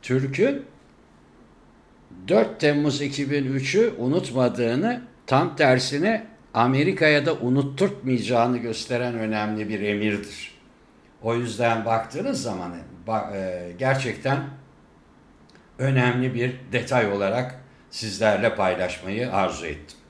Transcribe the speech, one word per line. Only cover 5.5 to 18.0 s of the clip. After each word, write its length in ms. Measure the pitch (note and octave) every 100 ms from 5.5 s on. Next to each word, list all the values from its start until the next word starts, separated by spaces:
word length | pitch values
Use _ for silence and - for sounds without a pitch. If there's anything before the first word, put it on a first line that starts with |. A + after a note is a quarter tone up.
| D#3
tersine 720 | D3 B2+ C3 C#3+ F#3 A3 - - -
Amerika'ya 720 | A2+ A#2+ C3 D#3 F#3+ D#3 D3 C#3+
da 80 |
unutturtmayacağını 1200 | D#3 A#2+ C3 C#3 C3+ F#3+ G3+ C3 B2 G2+ A#2+ A#2+ B2
gösteren 560 | A#2 A2 - A#2+ B2
önemli 560 | A#2 A2 G#2+ G#2+ G#2+ G#2
bir 120 | G#2+
emirdir. 760 | G#2 G#2 G#2+ G2+ - - - - - _ _ _ _ _
O 140 | A2+ A#2
yüzden 500 | A#2+ G#2 A#2+ A2+ A2
baktığınız 560 | A2+ A2+ C#3+ A#3+ C4
zaman 340 | A#2+ F#2 F2 E2+ D2+ - F2+
ba-, 280 | A2 F#2+ G2
e, 360 | F#2 F2+ F2 F2
gerçekten 640 | C3 C3+ B2+ G2+ C3 C3+ - - - - - _ _ - - _ _ - _ -
önemli 540 | C3 C3+ B2 B2 B2+
bir 220 | A#2 B2 C3+ -
detay 400 | B2+ - B2+ G#2+
olarak 480 | G2+ G2 A2+ B2+ - - - -
sizlerle 640 | -